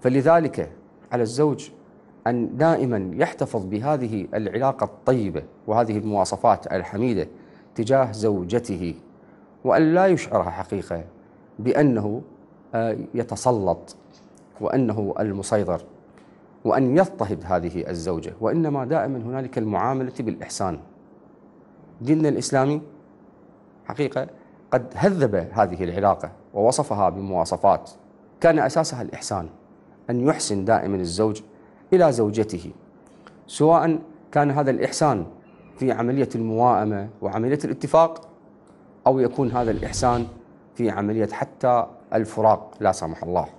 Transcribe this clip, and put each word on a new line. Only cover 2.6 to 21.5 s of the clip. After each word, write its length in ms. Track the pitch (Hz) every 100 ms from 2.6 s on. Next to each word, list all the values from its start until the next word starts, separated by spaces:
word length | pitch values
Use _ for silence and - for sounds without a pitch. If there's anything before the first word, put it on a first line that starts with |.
| 160 151 127 110 95
يحتفظ 520 | 87 156 - 139 117 95
بهذه 640 | 107 131 151 123 107 92
العلاقة 500 | - 107 107 135 131
الطيبة 600 | 101 - - 131 101 78 - - -
وهذه 300 | 107 117 107
المواصفات 760 | 107 101 92 113 120 101 -
الحميدة 560 | 92 85 101 123 104 73 - - - - -
تجاه 360 | 110 135 131
زوجته، 840 | 104 110 101 90 113 120 90 87 - - - - - - _
وأن 300 | 127 113 156
لا 140 | 170 196
يشعرها 420 | 175 - 110 87
حقيقة 540 | 87 95 101 87 87 80 - - - - -
بأنه، 600 | 113 143 151 117 104 113 147 - - _ - 117
آه، 220 | 113 107 -
يتسلط 840 | 120 113 101 127 120 95 82 - - - - - - - -
وأنه 540 | - 135 123 107 101 -
المسيطر 640 | 107 98 98 110 92 85 - - - - - - _ - -
وأن 320 | 127 131 143
يضطهد 460 | 185 - 104 90 85
هذه 440 | 90 85 87 -
الزوجة، 440 | 87 80 82 85 90
وإنما 440 | 110 151 156 143 123
دائما 320 | 156 110 131
هنالك 400 | 113 131 127 -
المعاملة 560 | 110 98 110 135 131 127
بالإحسان. 600 | 117 87 - - 98 78 - - - - - - -